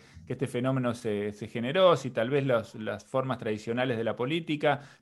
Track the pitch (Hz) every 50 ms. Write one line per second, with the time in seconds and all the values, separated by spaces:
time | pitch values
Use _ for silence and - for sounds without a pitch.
0 | - - - - - - 127 131 139 113 - 123 123 131 135 131 127 120 117 120
1 | - 113 104 101 104 104 104 - 117 104 - 120 113 127 160 190 185 180 160 135
2 | - 127 127 120 113 127 143 143 135 135 120 113 101 - - 117 107 110 107 101
3 | - - - 131 127 131 123 113 120 110 110 104 - 113 117 123 127 131 120 110
4 | 113 110 104 - 120 135 160 175 165 160 151 147 156 147 139 131 - - - _